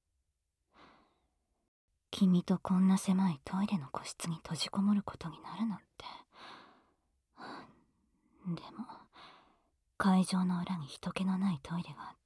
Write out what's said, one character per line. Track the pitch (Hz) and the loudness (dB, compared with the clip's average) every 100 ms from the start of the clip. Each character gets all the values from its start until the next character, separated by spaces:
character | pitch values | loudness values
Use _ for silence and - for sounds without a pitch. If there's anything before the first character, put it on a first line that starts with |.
| _ _ _ _ _ _ _ _ - _ _ _ _ _ _ _ _ _ _ _ _ | _ _ _ _ _ _ _ _ -20 _ _ _ _ _ _ _ _ _ _ _ _
君 | - 190 180 | 2 4 6
と | - 180 | 4 0
こ | - 185 | 2 4
ん | 190 | 6
な | 190 | 4
狭 | - 185 190 | 4 2 2
い | 147 - | 0 -4
ト | 190 | -2
イ | 208 | 0
レ | 190 | -2
の | 135 | -4
個 | - | -10
室 | - - 170 | -10 -8 -6
に | 160 | -6
閉 | - 156 | -6 -6
じ | - | -4
こ | - | 0
も | 202 | 2
る | 208 | 2
こ | - - | 0 -8
と | 165 | -10
に | - | -12
な | - 175 | -12 -4
る | 226 | -4
な | 185 | -4
ん | |
て。 | - - - - - - - - - _ _ _ _ _ _ - - - - _ _ _ _ _ _ _ 180 | -10 -18 -16 -16 -20 -20 -20 -20 -20 _ _ _ _ _ _ -18 -16 -14 -18 _ _ _ _ _ _ _ -6
で | 165 - - | -6 -8 -12
も、 | 240 - - - - - _ _ _ _ _ - | -12 -14 -20 -20 -20 -20 _ _ _ _ _ 0
会 | 196 185 180 | 4 6 4
場 | 185 | 2
の | 180 180 | 2 0
裏 | 175 180 | -2 -4
に | 143 | -6
人 | - 180 | -10 -8
気 | 175 | -2
の | 190 185 | 0 0
な | 196 | 0
い | 156 | -2
ト | - 170 | -4 -6
イ | |
レ | - | -6
が | - - | -12 -16
あ | |
っ | - | -18